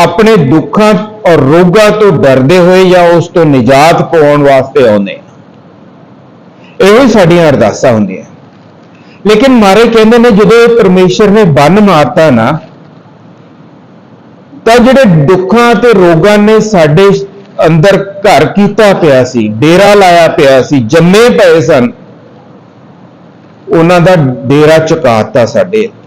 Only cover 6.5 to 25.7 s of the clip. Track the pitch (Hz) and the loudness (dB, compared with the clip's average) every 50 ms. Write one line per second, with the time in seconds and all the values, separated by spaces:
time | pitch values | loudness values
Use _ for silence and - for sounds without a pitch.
6.5 | - - - - - - 175 190 208 233 277 247 220 220 185 160 170 175 170 156 | -20 -20 -20 -18 -8 -4 -2 0 2 2 2 2 0 0 2 2 2 2 0 0
7.5 | 139 110 113 104 95 - - 139 117 110 104 92 95 80 73 - - - - - | 0 0 0 -2 -2 -2 -2 -2 0 0 -2 -4 -6 -12 -16 -20 -20 -20 -20 -20
8.5 | - - - - - - - - - - - - - - - 196 214 208 247 269 | -20 -20 -20 -20 -20 -20 -20 -20 -20 -20 -20 -20 -18 -8 -4 -2 0 0 2 2
9.5 | 254 240 214 196 190 214 233 226 233 226 220 220 233 240 233 247 214 185 214 175 | 2 2 2 2 2 2 2 2 2 0 2 2 2 2 2 2 2 2 2 2
10.5 | 226 233 233 233 233 233 214 190 185 190 185 180 180 - 214 202 190 220 214 175 | 2 2 2 2 2 0 0 0 0 0 0 0 0 0 0 0 2 0 0 0
11.5 | 143 147 143 147 180 208 214 196 180 156 147 123 - - 160 156 131 113 110 123 | 0 0 0 2 2 2 2 2 2 0 0 -2 0 0 0 0 0 0 -2 -2
12.5 | 151 160 - - - - - - - - - - - - - - - - - - | -4 -6 -10 -16 -20 -20 -20 -20 -20 -20 -20 -20 -20 -20 -20 -20 -20 -20 -20 -20
13.5 | - - - - - - - - - - - - - - - - - - - - | -20 -20 -20 -20 -20 -20 -20 -20 -20 -20 -20 -20 -20 -20 -20 -20 -20 -20 -20 -20
14.5 | - - - 220 226 247 226 254 269 269 269 214 170 156 147 139 190 185 - - | -18 -8 -4 -2 0 0 0 0 0 0 0 0 0 0 0 0 -2 -2 -2 -2
15.5 | - 233 240 240 240 196 220 247 226 196 180 175 165 160 160 208 208 208 208 208 | -2 -2 0 0 -2 0 0 0 0 2 2 0 0 0 0 0 0 0 0 2
16.5 | 220 220 214 220 - 180 160 151 147 170 196 202 190 - - - - - - - | 0 0 -2 -2 -2 0 0 0 2 2 2 2 0 -2 -4 -10 -16 -20 -20 -16
17.5 | - - - 160 160 160 151 196 190 185 - - - - - 214 175 139 151 - | -8 -4 -2 -2 0 0 0 0 0 -2 -4 -8 -10 -6 -2 0 0 0 0 -2
18.5 | - 196 202 202 - - 220 202 190 185 175 156 135 127 127 120 - 120 110 107 | -2 -2 -2 -2 0 0 0 0 0 0 0 0 0 0 0 -2 -4 -4 -4 -4
19.5 | 107 110 135 151 170 185 202 202 208 208 196 180 175 170 165 156 - - 151 135 | -4 -2 -2 0 2 2 2 2 2 2 2 2 2 2 0 0 0 0 0 0
20.5 | 135 135 160 143 147 139 117 107 147 165 165 170 185 208 233 240 - - 214 175 | 2 0 0 -2 -2 -4 -2 0 0 0 2 2 2 2 2 2 2 2 2 2
21.5 | 160 165 143 139 160 135 123 120 110 - - - - - - - - - - - | 2 0 0 0 0 0 -2 -4 -6 -10 -20 -20 -20 -20 -20 -20 -20 -20 -20 -20
22.5 | - - - - - - - - - - - - - - - - - - - - | -20 -20 -20 -20 -20 -20 -20 -20 -20 -20 -20 -20 -20 -20 -20 -20 -20 -20 -20 -20
23.5 | - - - - - 165 165 170 180 175 160 185 185 170 147 131 127 123 - 120 | -20 -20 -10 -6 -2 -2 0 0 0 0 0 0 0 0 -2 -2 -4 -6 -6 -4
24.5 | 139 147 151 151 160 156 - - 165 - - 127 117 110 107 - - 131 117 107 | -2 0 2 2 2 0 0 -2 -4 -2 -2 -2 -2 -2 -2 -4 -2 -4 -2 -2
25.5 | - 110 95 90 | -2 -4 -4 -2